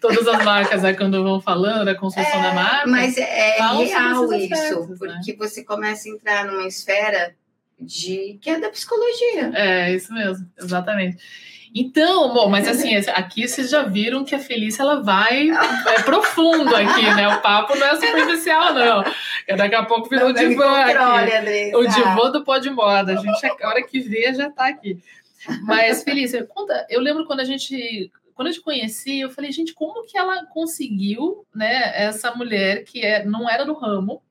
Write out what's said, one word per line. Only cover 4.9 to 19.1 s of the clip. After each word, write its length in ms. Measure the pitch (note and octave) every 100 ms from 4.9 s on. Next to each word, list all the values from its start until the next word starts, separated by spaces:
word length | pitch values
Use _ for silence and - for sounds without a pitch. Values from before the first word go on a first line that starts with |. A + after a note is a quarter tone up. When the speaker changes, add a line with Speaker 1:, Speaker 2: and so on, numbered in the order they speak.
| F3+
Speaker 1:
né? 140 | F#3
Speaker 2:
porque 180 | E3+ G3+ G#3+
você 260 | G#3+ -
começa 460 | - G#3 G#3+ G#3+ G#3+
a 20 |
entrar 340 | G#3+ G#3+ G3+
numa 220 | G3 F#3+ F#3+
esfera 680 | F#3+ - G3 G#3+ G3 F3 _ _ _ _ _
de, 580 | - D#3+ F3+ F#3+ G3 G3+
que 80 | D4+
é 100 | D#4+
da 100 | G#4
psicologia. 840 | - - A4+ A#4+ A#4 A#4+ G4 B3+
Speaker 1:
É, 420 | G3+ G3 F#3 F3+
isso 180 | F#3 F#3
mesmo, 320 | A3+ G3+ F#3 F3+ -
exatamente. 580 | F3+ F3+ F3+ G#3 F3+ F3+ - - - - - A3+
Então, 560 | B3+ D#4 E4 F#4 C4
bom, 140 | A#3+ G3+
mas 220 | G3+ G3+
assim, 260 | B3 B3
esse, 140 | G#3 G3
aqui 360 | F#3 F#3 A3
vocês 240 | B3 - B3+
já 140 | D4
viram 400 | A3+ G3 A3 C4+
que 100 | C#4
a 60 | C#4
Felícia, 420 | - A#3+ G#3+ G#3+
ela 220 | F#3 G3
vai, 460 | G3+ G3 A3 C4 D4+
Speaker 2:
<laughs> 380 | D#4+ - F#5+ -
Speaker 1:
é, 120 | A3+
profundo 680 | - F4 - - E4 E4 C#4+
aqui, 280 | A3+ G#3 F#4+ G#3+
né? 120 | G#3 G#3
O 60 | G#3
papo 340 | G#3+ G#3 G#3+
não 100 | C#4
é 100 | C#4 D#4+
superficial, 760 | A4+ D#4+ D#4 E4 E4+ D#4+ F4
não. 300 | C#4 A#3+ G#3 G3